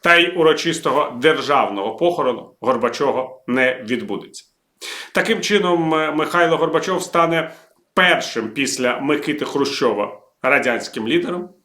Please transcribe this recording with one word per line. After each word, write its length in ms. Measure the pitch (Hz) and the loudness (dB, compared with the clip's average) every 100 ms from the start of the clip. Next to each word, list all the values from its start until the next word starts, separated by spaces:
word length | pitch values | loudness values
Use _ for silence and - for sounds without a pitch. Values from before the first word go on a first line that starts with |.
Та 120 | 175 170 | 4 4
й 180 | 175 175 | 4 4
урочистого 800 | 156 151 165 165 151 135 147 120 | 2 4 0 -2 0 0 0 2
державного 720 | 143 143 123 139 104 101 98 - | 4 4 2 0 2 -2 -6 0
похорону 600 | 170 180 131 113 - _ | 0 2 -2 -2 -8 _
Горбачова 680 | 113 123 120 - 139 120 127 - - | -2 0 0 0 -2 0 -4 -12 -4
не 360 | 127 127 127 107 | 0 0 0 -4
відбудеться. 540 | 120 104 98 - - - _ _ _ - - - | -6 -4 -8 -10 -20 -20 _ _ _ -16 -14 -4
Таким 280 | - 185 214 | -2 0 -2
чином, 540 | 170 208 180 175 160 160 | 0 0 2 2 2 0
е, 160 | 156 | 0
Михайло 460 | 151 151 175 170 160 | -2 0 2 2 2
Горбачов 460 | 160 160 160 180 | 2 0 0 -4
стане 480 | - 170 165 165 151 - _ _ _ | -2 2 2 0 -4 -10 _ _ _
першим 560 | - 180 165 - 120 107 | 2 4 2 0 -6 -6
після 500 | 123 131 - 123 120 | -4 -4 0 -2 -2
Микити 460 | 139 147 147 147 131 | -2 -2 -2 -4 -4
Хрущова 760 | 143 139 - 123 101 104 - _ _ | -2 -2 0 0 0 -4 -8 _ _
радянським 680 | 131 139 123 113 - - 110 | 2 2 2 -2 -4 -8 -2
лідером 420 | 165 175 180 175 - | -2 -2 -6 -10 -16